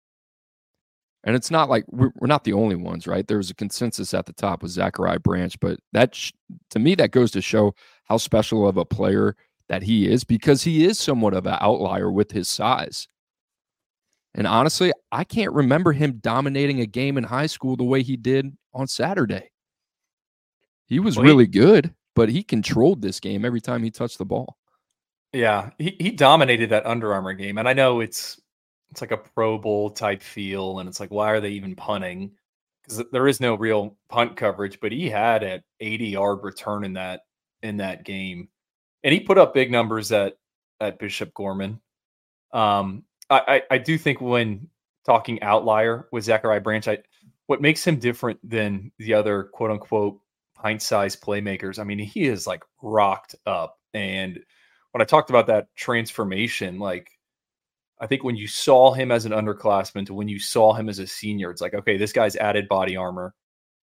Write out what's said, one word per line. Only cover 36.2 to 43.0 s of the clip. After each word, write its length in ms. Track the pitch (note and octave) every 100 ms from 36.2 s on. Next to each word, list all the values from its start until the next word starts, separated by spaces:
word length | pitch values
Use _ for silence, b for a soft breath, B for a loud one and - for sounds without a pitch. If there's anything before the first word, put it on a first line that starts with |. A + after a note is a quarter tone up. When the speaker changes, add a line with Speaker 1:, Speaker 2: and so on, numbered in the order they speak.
| G2+ G2
Speaker 2:
return 420 | G2+ - - G#2
in 100 | G2
that, 260 | F#2 F#2 F#2 _ _ _ _
in 140 | A2 G#2
that 280 | F#2+ F2+
game. 440 | - F#2+ F#2+ F2 F2+ _ _ _ _ _
And 80 | C#3+
he 80 | F3
put 160 | - F#3+
up 160 | D#3
big 180 | C3+ B2
numbers 400 | A#2+ A2+ A2 G#2
at, 280 | G#2+ G2 - _ _ _ -
at 180 | G#2+ F2+
Bishop 360 | G#2 - G#2+
Gorman. 480 | - G2 F#2+ G2 A2+ _ _ _ _ _ _ _
Um, 500 | A#2+ G#2+ G2+ G2 G2